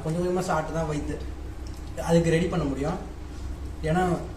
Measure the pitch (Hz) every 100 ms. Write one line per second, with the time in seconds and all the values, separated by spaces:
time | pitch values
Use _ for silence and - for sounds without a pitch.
0 | 156 170 180 180 185 156 156 156 156 147
1 | 147 143 - - - - - - - -
2 | - 170 160 160 180 175 139 131 147 180
3 | - - - - - - - - 156 170
4 | 180 165 -